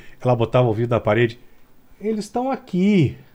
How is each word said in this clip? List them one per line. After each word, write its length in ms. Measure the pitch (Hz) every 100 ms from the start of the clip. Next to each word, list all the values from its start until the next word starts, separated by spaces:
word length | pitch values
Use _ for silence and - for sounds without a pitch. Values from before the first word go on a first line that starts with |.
| - -
Ela 140 | 127 120
botava 300 | 113 127 123
o 20 |
ouvido 220 | 107 120
na 100 | 113
parede. 400 | 107 107 120 - - - - - - -
"Eles 240 | 202 214 202
estão 260 | 240 254
aqui." 640 | 262 - 175 196 202 131 - -